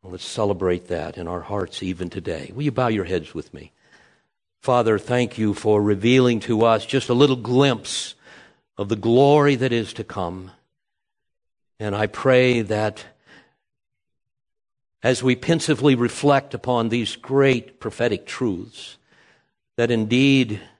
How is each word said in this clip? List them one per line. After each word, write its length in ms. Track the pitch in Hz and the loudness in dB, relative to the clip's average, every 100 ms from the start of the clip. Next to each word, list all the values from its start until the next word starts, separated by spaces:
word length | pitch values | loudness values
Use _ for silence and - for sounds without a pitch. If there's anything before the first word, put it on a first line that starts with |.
Let's 220 | 92 92 | -14 -14
celebrate 600 | - - 104 90 92 90 - | -10 -2 -2 0 0 0 -2
that 300 | 85 80 78 | -6 -6 -10
in 100 | 85 | -8
our 140 | 87 | -10
hearts 420 | 82 101 87 - | -6 -6 -6 -8
even 260 | 95 90 90 | -8 -6 -8
today. 420 | - 85 80 71 | -8 -8 -10 -10
Will 100 | 107 | -6
you 80 | 147 | -4
bow 160 | 120 127 | -2 0
your 180 | 107 | -2
heads 280 | 87 90 80 | -2 -4 -6
with 200 | 80 - | -12 -12
me? 180 | 69 76 _ _ _ _ _ _ _ _ _ | -20 -20 _ _ _ _ _ _ _ _ _
Father, 360 | - 123 113 104 | 0 2 2 0
thank 400 | - 123 120 - | 0 -2 0 -2
you 160 | 107 | -4
for 280 | 98 107 104 | 0 2 2
revealing 580 | 104 98 117 127 123 113 | 2 2 4 4 4 0
to 240 | - 107 | -2 2
us 200 | 113 113 | 4 2
just 240 | - 135 - | 0 -4 0
a 40 | |
little 220 | 123 143 | 4 4
glimpse 800 | 127 110 123 139 113 - - - - - - - _ _ - | 2 0 2 2 0 -6 -10 -10 -16 -20 -20 -20 _ _ -10
of 120 | 101 | -6
the 60 | |
glory 600 | 107 113 120 139 147 143 | -2 2 4 6 6 4
that 160 | 131 127 | 2 0
is 220 | 117 101 | -2 -4
to 100 | - | -10
come. 480 | 107 - 87 92 92 _ _ _ _ _ _ _ _ _ _ _ _ _ | -10 -8 -8 -8 -16 _ _ _ _ _ _ _ _ _ _ _ _ _
And 160 | 107 | -6
I 120 | 101 107 | -2 -2
pray 540 | - 131 127 127 120 | 0 2 4 4 2
that 440 | 104 107 107 - - _ _ - _ _ _ _ _ _ _ _ _ _ _ _ _ _ _ _ | 0 -2 -2 -4 -20 _ _ -20 _ _ _ _ _ _ _ _ _ _ _ _ _ _ _ _
as 220 | 117 127 | -2 0
we 100 | 127 | 0
pensively 600 | 123 - 165 - 123 143 | 0 0 0 0 2 4
reflect 580 | 127 120 - 143 139 - | 4 0 2 2 2 0
upon 360 | 113 - 120 113 | -8 -2 0 0
these 260 | 120 104 | -2 -4
great 640 | - - 135 139 123 - _ | -8 -2 2 4 2 -4 _
prophetic 460 | 110 - 120 110 | -12 -2 -2 -2
truths, 720 | - - 120 87 104 - - - _ _ _ _ _ _ _ - | -8 -6 -4 -4 -10 -18 -20 -20 _ _ _ _ _ _ _ -2
that 140 | 117 | 0
indeed 680 | 117 107 123 139 135 117 104 - | 0 0 2 4 4 0 -6 -12